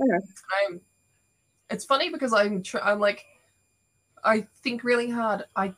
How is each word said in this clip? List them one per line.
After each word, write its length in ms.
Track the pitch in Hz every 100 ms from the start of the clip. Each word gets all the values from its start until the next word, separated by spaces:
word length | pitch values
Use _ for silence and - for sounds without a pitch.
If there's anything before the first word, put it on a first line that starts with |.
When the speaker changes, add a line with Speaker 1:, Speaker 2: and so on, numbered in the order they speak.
Speaker 1:
I 60 | 262
know. 140 | 180 - - - 190 196
Speaker 2:
I'm, 140 | 175 - _ _ _ _ _ _ _ -
it's 140 | 185
funny 240 | - 269 339
because 220 | 320 254
I'm 300 | 214 208 196
tr-, 160 | - 220
I'm 160 | 202 208
like, 260 | 202 202 - _ _ _ _ _ _ _ _ _
I 220 | - 220 214 _
think 200 | 262 240
really 260 | 240 240 240
hard. 340 | 233 226 202 -
I 200 | 202 190